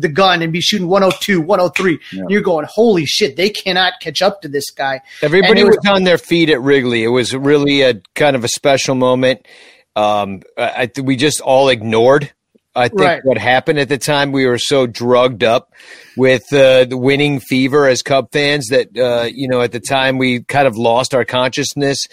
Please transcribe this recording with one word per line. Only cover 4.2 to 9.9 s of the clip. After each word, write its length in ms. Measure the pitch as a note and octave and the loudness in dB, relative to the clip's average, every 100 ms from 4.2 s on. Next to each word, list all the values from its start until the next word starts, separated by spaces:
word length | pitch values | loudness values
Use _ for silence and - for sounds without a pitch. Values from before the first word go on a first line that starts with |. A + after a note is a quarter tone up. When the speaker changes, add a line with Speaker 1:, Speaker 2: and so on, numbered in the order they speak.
Speaker 1:
up 180 | F#3+ G3+ | -2 -2
to 60 | D3+ | -8
this 220 | C#3 - | -8 -8
guy." 320 | - C#3 C3+ - - | -8 -8 -8 -12 -6
Speaker 3:
Everybody 300 | D3+ F3 F#3 | 0 2 4
Speaker 1:
And 80 | F#3+ | 4
it 40 | G3+ | 4
Speaker 3:
was 100 | G#3 | 4
Speaker 1:
was 80 | G3+ | 2
Speaker 3:
on 100 | G3 | 2
their 140 | F#3 E3 | 2 0
feet 300 | - E3+ D#3+ | 0 0 2
at 120 | C#3+ | 0
Wrigley. 420 | C3+ C#3 B2 A#2 | 2 2 2 -2
It 40 | A2+ | 0
was 260 | B2+ G#2+ | 0 -2
really 480 | C3 C#3 D3 C#3+ C#3 | -2 2 2 2 2
a 180 | C3 A2 - | 2 0 -4
kind 200 | - D3 | -2 0
of 100 | C3 | 0
a 40 | A#2 | -2
special 460 | - - C3+ - | -2 0 0 0
moment. 520 | C3 B2+ B2+ B2+ B2+ _ - - _ _ | 0 0 2 0 -2 _ -20 -20 _ _